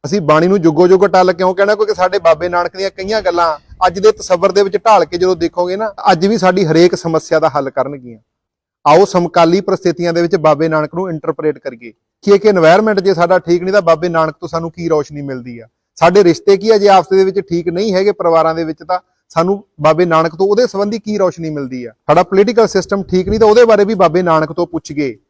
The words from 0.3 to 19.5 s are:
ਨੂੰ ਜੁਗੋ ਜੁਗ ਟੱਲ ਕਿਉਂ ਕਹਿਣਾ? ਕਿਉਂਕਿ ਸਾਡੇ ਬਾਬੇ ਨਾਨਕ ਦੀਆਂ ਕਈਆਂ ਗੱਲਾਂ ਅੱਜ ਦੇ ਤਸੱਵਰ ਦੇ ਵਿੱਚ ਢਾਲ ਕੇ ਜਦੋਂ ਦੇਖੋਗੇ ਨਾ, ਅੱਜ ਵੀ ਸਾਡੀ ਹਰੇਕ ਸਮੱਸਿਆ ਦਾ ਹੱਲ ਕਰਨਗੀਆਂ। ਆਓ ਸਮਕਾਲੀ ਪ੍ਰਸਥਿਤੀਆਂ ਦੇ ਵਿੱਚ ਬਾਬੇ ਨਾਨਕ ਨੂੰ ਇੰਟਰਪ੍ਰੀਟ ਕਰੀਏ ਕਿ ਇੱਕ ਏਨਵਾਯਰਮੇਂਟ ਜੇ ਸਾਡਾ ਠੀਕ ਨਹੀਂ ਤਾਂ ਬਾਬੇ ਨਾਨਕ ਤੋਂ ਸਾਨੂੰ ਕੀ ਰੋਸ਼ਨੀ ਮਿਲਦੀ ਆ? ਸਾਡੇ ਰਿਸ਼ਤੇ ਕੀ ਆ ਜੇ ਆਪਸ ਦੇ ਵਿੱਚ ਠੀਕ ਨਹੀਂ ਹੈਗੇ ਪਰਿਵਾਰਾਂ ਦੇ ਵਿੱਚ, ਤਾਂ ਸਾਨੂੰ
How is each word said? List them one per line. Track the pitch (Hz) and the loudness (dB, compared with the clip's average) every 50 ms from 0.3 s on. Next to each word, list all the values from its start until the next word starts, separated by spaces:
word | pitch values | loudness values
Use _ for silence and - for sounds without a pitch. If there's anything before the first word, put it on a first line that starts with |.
| 151 156 165 | 2 2 4
ਨੂੰ | 185 196 202 | 2 0 2
ਜੁਗੋ | 160 170 151 156 180 | 2 0 2 4 4
ਜੁਗ | 175 190 185 196 | 4 4 4 2
ਟੱਲ | 196 165 185 180 185 180 | 2 2 2 2 2 0
ਕਿਉਂ | 165 185 185 190 | 0 -2 -2 0
ਕਹਿਣਾ? | 185 202 202 214 | 0 0 0 0
ਕਿਉਂਕਿ | 202 214 208 208 | -2 -2 -4 -2
ਸਾਡੇ | 165 185 185 185 202 | -2 -2 -2 -2 0
ਬਾਬੇ | 170 165 160 151 175 180 | 2 2 2 2 0 -4
ਨਾਨਕ | 175 175 175 175 _ | -4 -4 -4 -4 _
ਦੀਆਂ | 185 196 196 | -6 -8 -8
ਕਈਆਂ | _ - 190 190 220 220 | _ -8 -8 -6 -6 -4
ਗੱਲਾਂ | 196 185 175 175 170 165 - - _ _ - - 185 | -2 -2 -2 0 -2 -2 -2 -6 _ _ -6 -2 -2
ਅੱਜ | 185 170 196 | -2 -2 2
ਦੇ | 190 214 | 2 2
ਤਸੱਵਰ | 214 - 196 - 185 170 170 196 | 2 2 -2 -4 -2 0 0 0
ਦੇ | 180 196 202 | 0 0 -2
ਵਿੱਚ | 196 190 | 0 -2
ਢਾਲ | 202 _ 226 214 196 165 | -2 _ 2 2 2 2
ਕੇ | 151 180 | -2 -4
ਜਦੋਂ | 175 180 185 185 | -2 -2 -2 -2
ਦੇਖੋਗੇ | 165 170 165 _ 175 175 180 185 | -2 -4 -6 _ -4 -4 -4 -4
ਨਾ, | 196 220 214 196 - - - | -6 -6 -8 -8 -4 0 0
ਅੱਜ | 190 165 175 | 0 2 2
ਵੀ | 196 226 | 0 0
ਸਾਡੀ | 208 185 185 185 190 196 | 2 0 0 0 0 0
ਹਰੇਕ | 156 160 160 175 175 175 | 2 4 4 4 2 2
ਸਮੱਸਿਆ | 175 - 170 160 160 - - 165 156 | -2 -6 -4 -4 -4 -2 0 -2 0
ਦਾ | 151 156 | 0 0
ਹੱਲ | 135 147 139 135 | -2 -2 -6 -4
ਕਰਨਗੀਆਂ। | - 139 127 135 147 139 123 120 117 107 _ _ _ _ _ _ _ _ _ _ _ _ _ | -4 -6 -6 -6 -8 -14 -18 -20 -20 -20 _ _ _ _ _ _ _ _ _ _ _ _ _
ਆਓ | 147 151 170 202 | 2 4 4 4
ਸਮਕਾਲੀ | 196 - 180 175 170 - 180 170 165 175 196 | 2 2 -2 -2 0 2 2 2 2 2 0
ਪ੍ਰਸਥਿਤੀਆਂ | 185 202 190 185 - 175 165 - 170 170 170 | -2 -4 -6 -2 -2 -4 -4 -2 -4 -4 -2
ਦੇ | 170 | -2
ਵਿੱਚ | 170 165 175 | -2 -2 -2
ਬਾਬੇ | 170 151 156 151 139 160 | 0 2 2 2 2 0
ਨਾਨਕ | 160 156 156 151 151 - | -2 -2 -2 -4 -4 -8
ਨੂੰ | 170 190 185 | -10 -8 -8
ਇੰਟਰਪ੍ਰੀਟ | 165 156 - - 156 - 156 156 143 | -8 -8 -8 -8 -8 -4 -4 -4 -4
ਕਰੀਏ | 139 _ 139 127 117 120 113 - _ _ _ _ _ | -4 _ -14 -14 -14 -20 -20 -20 _ _ _ _ _
ਕਿ | _ 202 | _ 2
ਇੱਕ | 202 196 202 | 2 4 4
ਏਨਵਾਯਰਮੇਂਟ | 214 202 180 160 156 170 196 220 220 214 196 | 2 2 4 4 4 4 4 2 0 -2 0
ਜੇ | 175 196 190 | 0 -2 0
ਸਾਡਾ | 156 175 175 185 180 | 0 0 0 0 0
ਠੀਕ | - 170 170 175 175 | 0 0 -2 -2 -2
ਨਹੀਂ | 185 190 | 0 -2
ਤਾਂ | 208 | 0
ਬਾਬੇ | 185 165 165 156 165 180 | 2 2 0 0 0 -4
ਨਾਨਕ | 165 165 160 156 147 _ | -2 -2 -2 -2 -4 _
ਤੋਂ | - | -14
ਸਾਨੂੰ | 160 - 165 165 165 | -8 -8 -8 -8 -8
ਕੀ | _ - 170 165 | _ -10 -6 -2
ਰੋਸ਼ਨੀ | 160 151 143 - 147 147 | -2 -2 -4 -6 -12 -14
ਮਿਲਦੀ | 143 139 135 127 117 123 120 117 | -12 -12 -12 -12 -12 -16 -18 -18
ਆ? | 113 _ _ _ _ _ _ | -20 _ _ _ _ _ _
ਸਾਡੇ | - 165 170 180 202 202 | 0 0 2 4 4 4
ਰਿਸ਼ਤੇ | 175 165 - - 202 196 | 4 2 0 2 0 0
ਕੀ | 190 196 220 | 2 2 0
ਆ | 220 | 2
ਜੇ | 208 196 208 | 2 4 4
ਆਪਸ | 196 185 175 - | 4 4 2 2
ਦੇ | 190 190 190 | 0 0 0
ਵਿੱਚ | 190 180 196 | 0 -2 -6
ਠੀਕ | 185 _ 170 170 170 | -6 _ -6 -4 -4
ਨਹੀਂ | 175 165 175 208 226 185 | -4 -4 -4 -4 -2 -2
ਹੈਗੇ | 185 196 208 | 0 0 -2
ਪਰਿਵਾਰਾਂ | 196 _ 180 170 165 165 160 160 160 | -2 _ -2 0 2 2 2 0 -2
ਦੇ | 165 165 | -4 -6
ਵਿੱਚ, | 160 160 _ 165 | -8 -8 _ -8
ਤਾਂ | 156 180 180 _ _ _ _ _ _ | -8 -8 -8 _ _ _ _ _ _
ਸਾਨੂੰ | - 165 165 185 | -4 -2 0 0